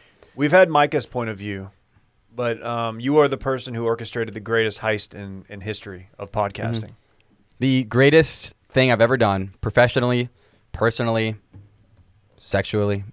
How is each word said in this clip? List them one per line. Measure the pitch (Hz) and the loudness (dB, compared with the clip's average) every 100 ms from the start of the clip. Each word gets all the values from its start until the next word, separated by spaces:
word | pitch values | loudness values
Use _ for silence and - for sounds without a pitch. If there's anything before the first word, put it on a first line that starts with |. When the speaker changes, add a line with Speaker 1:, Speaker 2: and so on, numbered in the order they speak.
| _ _ - - | _ _ -16 -4
Speaker 1:
We've | 147 | 4
had | 180 180 | 6 6
Micah's | 151 151 147 | 4 2 0
point | 113 123 117 | -4 -6 -6
of | 101 | -8
view, | 104 98 95 - _ _ _ _ _ | -8 -8 -10 -16 _ _ _ _ _
but, | 117 120 113 | -6 -4 -4
um, | 120 120 117 110 | -6 -4 -4 -4
you | 127 151 | 2 4
are | 143 | 4
the | 135 | 2
person | 135 131 131 | -4 -4 -6
who | 117 117 | -4 -2
orchestrated | 117 117 120 110 | -2 -4 -6 -8
the | 107 | -8
greatest | 104 113 110 101 | -4 0 0 -2
heist | 110 107 - - | -4 -4 -6 -12
in, | 101 95 - | -14 -14 -16
in | 104 | -12
history | 98 107 104 92 95 - | -10 -10 -12 -16 -18 -16
of | 101 | -8
podcasting. | 107 101 101 113 113 110 | -4 -4 -4 -6 -6 -8
Speaker 2:
Mm-hmm. | - _ _ _ _ _ - | -14 _ _ _ _ _ -4
The | 131 131 | 0 2
greatest | 110 117 139 156 156 - - - _ | 2 4 6 6 4 0 -10 -12 _
thing | 131 131 | 2 4
I've | 113 | 4
ever | 117 131 | 4 4
done, | 107 98 95 - | 2 0 -4 -8
professionally, | 117 113 120 131 123 123 123 _ _ _ _ | -2 2 2 2 0 0 -2 _ _ _ _
personally, | - 113 - 117 113 110 107 _ - - _ _ _ _ _ _ _ | -2 -2 0 -2 0 -2 -6 _ -20 -20 _ _ _ _ _ _ _
sexually, | - 98 - 107 101 101 98 | -4 -2 0 -2 0 -2 -6